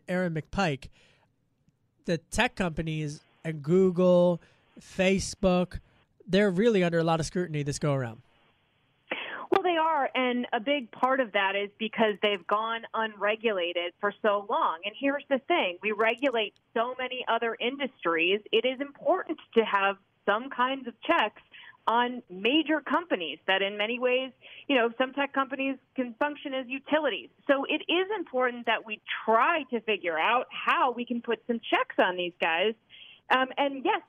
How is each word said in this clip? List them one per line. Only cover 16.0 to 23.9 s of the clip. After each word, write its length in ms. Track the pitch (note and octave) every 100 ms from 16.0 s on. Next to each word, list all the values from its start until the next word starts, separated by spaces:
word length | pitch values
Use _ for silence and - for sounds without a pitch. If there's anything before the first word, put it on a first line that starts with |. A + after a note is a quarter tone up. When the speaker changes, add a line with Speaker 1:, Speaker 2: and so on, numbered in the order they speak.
| A3+ A#3+ C#4 A#3 G3+ - _
Speaker 2:
so 200 | A#3 A#3 B3+
many 280 | B3+ B3+ -
other 300 | A3+ A#3 A3
industries, 800 | A3+ C#4 C4 - E3+ E3 E3+ G3 -
it 120 | A3
is 160 | B3 B3+
important 580 | C#4 - - F4+ - E4 -
to 100 | A3+
have 320 | G#3+ G3+ G3 G3 _ _ -
some 220 | G#3 C4+
kinds 380 | B3+ B3+ C4+ A#3+
of 80 | -
checks 400 | - E4 G#3+ - - - - - -
on 360 | A#3 A#3+ B3 -
major 500 | F#3 A3 D4+ D4 D#4
companies 580 | C#4 D4 E4+ A#3+ D#3+ C#3+ -
that 140 | F#3+
in 160 | G3 G#3
many 220 | G#3